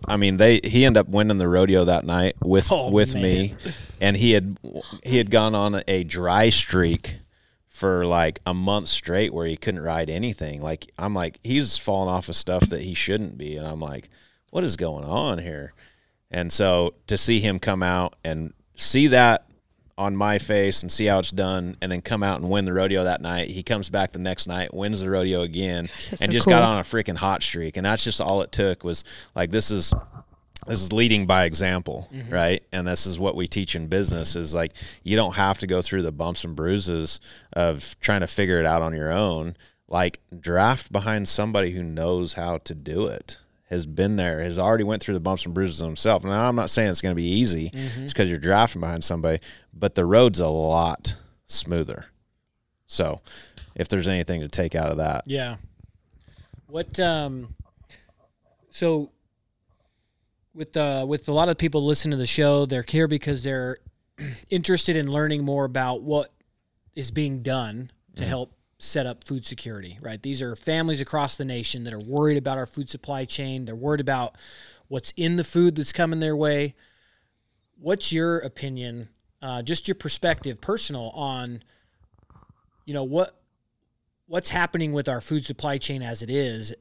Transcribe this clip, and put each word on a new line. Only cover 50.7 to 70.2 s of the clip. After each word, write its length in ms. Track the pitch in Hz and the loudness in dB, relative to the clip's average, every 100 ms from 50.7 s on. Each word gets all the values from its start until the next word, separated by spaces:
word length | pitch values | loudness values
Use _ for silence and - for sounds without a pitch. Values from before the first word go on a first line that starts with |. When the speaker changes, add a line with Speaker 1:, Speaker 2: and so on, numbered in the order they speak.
| 82 85 - - - - _ - | 2 2 -2 -6 -8 -12 _ -6
Speaker 1:
smoother. 640 | - - 85 78 - - _ _ _ _ _ _ _ - | -4 -2 -2 -4 -8 -16 _ _ _ _ _ _ _ -8
So 340 | - 80 71 - - - - - | -4 -4 -4 -12 -20 -20 -20 -14
if 140 | - 90 | -8 -2
there's 220 | 98 87 | -2 0
anything 320 | 92 85 85 | 0 -2 -4
to 80 | 76 | -4
take 260 | - 85 82 | -2 -2 -2
out 140 | 78 | -2
of 60 | 78 | -2
that. 260 | 78 71 - | -2 -4 -6
Speaker 2:
Yeah. 300 | 135 123 113 - _ - _ _ _ _ - - - _ | -6 -6 -10 -18 _ -20 _ _ _ _ -20 -20 -20 _
What, 320 | 156 170 - | -8 -6 0
um, 560 | 175 160 143 131 120 - - _ _ - _ _ _ _ _ _ _ | 0 0 -2 -8 -12 -16 -18 _ _ -20 _ _ _ _ _ _ _
so 420 | - 170 156 143 _ _ _ _ _ _ _ _ _ _ _ _ _ _ | -2 0 0 -2 _ _ _ _ _ _ _ _ _ _ _ _ _ _
with, 220 | 165 151 160 | -14 -4 0
uh, 300 | 147 135 131 | 0 0 0
with 200 | 147 - | -2 0
a 20 | |
lot 160 | 147 175 | 2 2
of 80 | 165 | 2
people 280 | 165 151 143 | 0 2 2
listening 260 | 147 156 | 2 0
to 60 | 139 | -2
the 100 | 123 | 0
show, 380 | - 147 143 139 | 4 6 4 2
they're 200 | 131 117 | -2 0
here 200 | 156 160 | 2 2
because 360 | 147 - 135 | 0 -2 -4
they're 340 | 131 131 127 131 - _ _ - | -4 -4 -6 -8 -16 _ _ -16
<clears throat> 320 | 147 120 - | -14 -14 -4
interested 460 | 185 170 180 - 160 | -2 2 2 2 0
in 140 | 143 | 0
learning 340 | 147 151 147 | 0 0 0
more 220 | 139 139 135 | 0 0 0
about 360 | 127 127 127 | -2 -2 -4
what 300 | 143 147 - _ _ _ _ _ _ - | 0 0 0 _ _ _ _ _ _ -10
is 160 | 123 | -6
being 300 | 131 147 135 | -2 -2 -2
done 500 | 120 131 113 110 131 _ _ - | -2 -2 -4 -8 -14 _ _ -8
to 80 | |
Speaker 1:
Mm-hmm. 60 | 123 | -4
Speaker 2:
help 240 | 127 131 _ _ _ | -4 -6 _ _ _
set 280 | - 151 127 | -4 -4 -4
up 180 | 120 | -8
food 220 | - 135 - | -8 -8 -8
security, 520 | 120 117 107 90 98 | -10 -12 -12 -14 -14
right? 200 | 113 110 | -14 -10